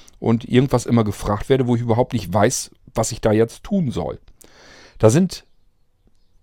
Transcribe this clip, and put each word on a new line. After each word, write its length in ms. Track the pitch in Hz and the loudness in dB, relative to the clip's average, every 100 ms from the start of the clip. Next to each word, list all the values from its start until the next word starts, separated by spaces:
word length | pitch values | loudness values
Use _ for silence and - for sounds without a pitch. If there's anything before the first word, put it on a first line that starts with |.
| - - | -20 -6
und 260 | 113 117 | 0 0
irgendwas 420 | - 120 139 123 - | 2 2 2 -2 0
immer 180 | 120 | 0
gefragt 440 | 104 - - 104 - | 0 -2 -4 -4 0
werde, 180 | 135 123 | 0 2
wo 80 | |
ich 80 | 117 | 0
überhaupt 300 | 120 110 123 | 0 0 0
nicht 200 | 117 87 | -2 -2
weiß, 380 | 98 110 - - _ - | 0 0 0 -10 _ -10
was 180 | - 113 | -6 -4
ich 80 | 117 | -2
da 120 | 113 | 0
jetzt 320 | 107 113 - | 2 0 -2
tun 260 | - 202 139 | -4 -2 -2
soll. 300 | 87 64 - - - - - - - - - | -4 -6 -10 -16 -20 -20 -20 -20 -20 -20 2
Da 120 | 110 | 4
sind 340 | 139 185 - _ _ _ _ _ _ _ _ _ _ | 4 0 -4 _ _ _ _ _ _ _ _ _ _